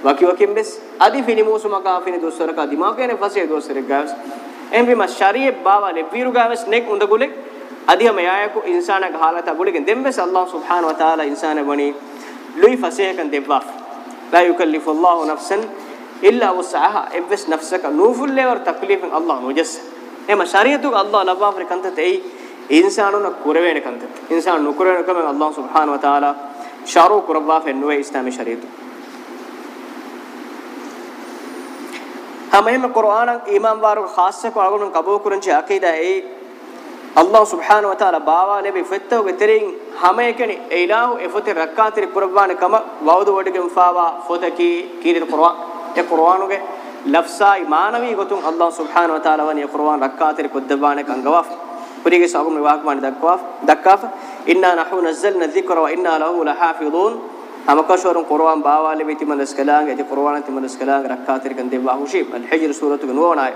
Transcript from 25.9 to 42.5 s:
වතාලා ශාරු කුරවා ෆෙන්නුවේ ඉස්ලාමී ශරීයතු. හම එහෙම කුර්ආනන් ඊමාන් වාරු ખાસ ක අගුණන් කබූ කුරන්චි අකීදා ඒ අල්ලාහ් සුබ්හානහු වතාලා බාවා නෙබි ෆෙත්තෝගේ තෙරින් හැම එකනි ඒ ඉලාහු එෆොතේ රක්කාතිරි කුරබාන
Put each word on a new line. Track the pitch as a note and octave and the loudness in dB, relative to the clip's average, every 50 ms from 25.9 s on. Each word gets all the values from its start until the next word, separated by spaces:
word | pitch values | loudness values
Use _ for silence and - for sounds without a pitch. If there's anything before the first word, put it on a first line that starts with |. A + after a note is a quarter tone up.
වතාලා | C#3+ C#3 C#3+ C#3+ C#3+ C#3+ C#3+ C#3+ C#3+ C#3+ - - - - - - - - | -2 0 2 2 2 2 2 0 -2 -4 -10 -14 -14 -16 -16 -16 -16 -16
ශාරු | - - - F3 E3 F#3 G#3 G3+ | -12 2 6 6 6 8 6 2
කුරවා | F#3 - D#3 D#3 D3+ D#3 D#3+ - | 2 0 -2 -2 2 2 2 2
ෆෙන්නුවේ | E3 D3+ C3+ C3+ C#3+ D3 D3 C#3+ | 2 -2 -4 -2 -2 0 0 -2
ඉස්ලාමී | C#3 - C#3+ C3+ B2+ B2+ | -2 -4 -6 -4 -4 -4
ශරීයතු. | B2 - A#2 A2+ A#2 A#2 - - - - - - - - - - - - - - - - - - - - - - - - - - - - - - - - - - - - - - - - - - - - - - - - - - - - - - - - - - - - - - - - - - - - - - - - - - - - - - | -6 -6 -6 -6 -6 -8 -10 -16 -16 -18 -18 -16 -16 -16 -18 -18 -18 -18 -16 -16 -16 -14 -14 -16 -16 -16 -16 -16 -16 -16 -16 -16 -16 -16 -16 -14 -16 -16 -16 -16 -16 -16 -14 -14 -14 -16 -16 -16 -16 -14 -14 -14 -14 -14 -16 -16 -16 -16 -16 -16 -14 -14 -14 -14 -14 -14 -14 -14 -14 -14 -14 -12 -12 -14 -14 -14 -14 -16 -16 -16 -16 -16 -4 2
හම | G3 G3+ G#3 A3+ | 4 4 4 4
එහෙම | B3 C4 B3+ B3 | 0 0 -2 0
කුර්ආනන් | B3 A3+ G#3+ G#3+ G#3 A3 A#3+ A#3+ A#3+ A#3+ A#3+ | 0 2 2 4 4 2 2 0 -2 -4 -4
ඊමාන් | G3 G3+ G3+ G#3+ A3 A3 A3 | 0 0 2 2 2 0 2
වාරු | G#3+ G#3+ G#3 G#3+ G3 F3 | 2 2 2 0 -2 -4
ખાસ | - F#3+ F3+ F#3+ F#3+ - - | 0 2 2 2 0 -4 -8
ක | A#3 - G#3+ | -4 0 2
අගුණන් | F#3+ F#3 G3+ G#3 G#3 F#3+ | 2 2 2 0 -2 -2
කබූ | - E3 D#3+ F#3 G3+ G#3 | -2 -2 0 0 -2 0
කුරන්චි | G#3 G#3 G3 G3 G3 F#3+ | 0 -2 -2 -2 0 2
අකීදා | D3+ D3+ D#3+ - G3+ F#3+ F#3 F3 D#3+ D#3+ | 0 0 2 0 -2 0 2 0 0 0
ඒ | E3 F#3 F#3+ F#3+ F#3 - - - - - - - - - - - - - - - - - | 0 0 -2 -2 -4 -8 -16 -18 -18 -20 -20 -20 -20 -20 -18 -18 -18 -18 -18 -16 -16 2
අල්ලාහ් | - D#3+ E3+ F#3 G#3+ A3 G#3+ | 4 4 6 8 8 6 6
සුබ්හානහු | G#3 F#3 E3+ - - G#3 G#3+ G#3 G3+ | 6 2 -6 4 4 4 4 4 0
වතාලා | F#3+ - G#3+ F#3 E3+ D#3 | 0 2 2 2 2 2
බාවා | D3+ D#3 D#3+ F3 F#3+ G3 G3+ G3+ | 2 2 4 4 4 2 2 0
නෙබි | G3 G3+ F#3+ F#3 E3 | -2 -2 -2 -4 -4
ෆෙත්තෝගේ | - F#3+ G3 - - B3 A#3 G#3 F#3+ F3+ | -4 -6 -6 -2 0 0 0 2 0 0
තෙරින් | F#3 G#3 G#3+ A3 A3 G#3+ G3 - - - - - | 2 4 6 6 4 2 -2 -6 -10 -14 -14 -6
හැම | - E3+ F3+ - A#3 | 4 4 4 4 4
එකනි | A#3+ A#3+ A#3 A#3+ B3 A3 G3 - - | 2 0 0 0 -2 -4 -4 -8 -6
ඒ | - E3 F3 | -4 0 0
ඉලාහු | F3 F3 G#3 A3+ A#3+ B3 A#3+ - | 2 2 2 2 2 0 0 -2
එෆොතේ | F3+ F3 F3+ G#3 G3+ G#3 F#3+ | -4 -4 -4 -4 -2 -2 -2
රක්කාතිරි | E3 D#3+ D#3 - A3+ A3 G#3+ G#3+ G#3+ G3 F3+ | -2 -2 -2 2 2 2 2 2 -2 -4 -2
කුරබාන | - G3 G3 F#3 F#3 G3+ G3+ F#3+ | 0 -2 -2 2 4 4 4 4